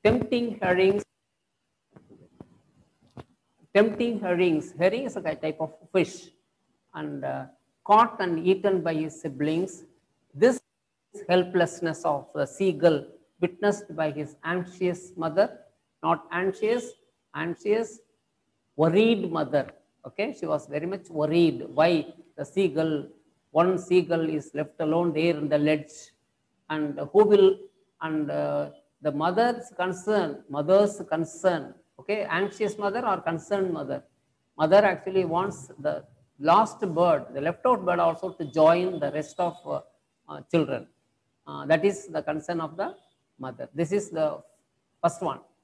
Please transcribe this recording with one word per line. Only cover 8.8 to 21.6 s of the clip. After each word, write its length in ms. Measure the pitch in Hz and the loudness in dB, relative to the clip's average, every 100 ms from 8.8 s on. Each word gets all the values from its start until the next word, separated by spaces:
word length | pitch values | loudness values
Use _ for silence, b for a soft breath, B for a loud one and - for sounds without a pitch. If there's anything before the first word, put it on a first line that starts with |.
by 140 | 165 | 0
his 260 | 160 156 - | -4 -6 -8
siblings. 600 | 156 131 147 160 190 - - _ _ _ _ | -12 -4 -2 -2 -4 -10 -20 _ _ _ _
This 260 | 139 240 254 _ _ _ _ _ - - | 2 2 2 _ _ _ _ _ -16 0
helplessness 760 | 180 180 180 165 - 165 156 | 0 2 0 0 -2 -6 -4
of 220 | 160 143 127 | -4 -4 -6
the 140 | 151 139 | -6 -6
seagull 580 | - 196 151 165 147 135 - _ _ | 0 -2 4 2 2 -4 -20 _ _
witnessed 560 | 175 - 208 196 - | -4 2 0 0 -6
by 140 | 160 156 | -4 -4
his 260 | 147 147 - | -4 -10 -8
anxious 680 | 160 180 180 - 180 175 - | -4 -4 -6 -2 -2 -2 -12
mother, 440 | - 165 165 220 - - _ _ _ | -6 -2 2 0 -2 -20 _ _ _
not 240 | 160 170 - | -2 -2 -2
anxious, 540 | 170 190 190 214 240 - - _ _ _ | -2 -2 -2 -2 -2 -4 -18 _ _ _
anxious, 640 | 147 165 165 208 220 233 - _ _ _ _ _ _ _ | -8 -8 -6 -2 -2 -2 -12 _ _ _ _ _ _ _
worried 560 | - 160 180 226 214 180 | 0 2 4 4 2 0
mother. 360 | 160 135 143 127 - _ _ 131 | -4 0 -2 -2 -14 _ _ -14
Okay, 280 | - 226 294 | -6 -6 -6
she 80 | 160 | -4
was 180 | 151 | -4
very 220 | 151 147 170 | -4 -8 -6
much 200 | 190 - | -8 -8
worried 560 | 160 151 170 165 113 | -4 0 4 4 2